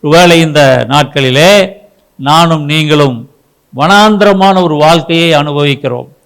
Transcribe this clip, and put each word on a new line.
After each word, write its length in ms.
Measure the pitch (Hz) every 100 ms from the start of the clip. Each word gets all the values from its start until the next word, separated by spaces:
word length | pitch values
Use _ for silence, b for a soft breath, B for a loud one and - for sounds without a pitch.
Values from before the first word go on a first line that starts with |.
ஒருவேளை 380 | 151 165 180 170
இந்த 440 | 160 147 139 127 117
நாட்களிலே 840 | 143 147 147 131 131 170 208 185 - _ _ _ _
நானும் 480 | 139 156 170 160
நீங்களும் 640 | 147 156 151 151 143 120 - _ _ _ _ 120
வனாந்தரமான 840 | 156 202 214 208 208 196 190 190
ஒரு 120 | 175
வாழ்க்கையை 580 | 151 151 170 151 165 165
அனுபவிக்கிறோம். 760 | 151 147 143 147 139 139 123 127 _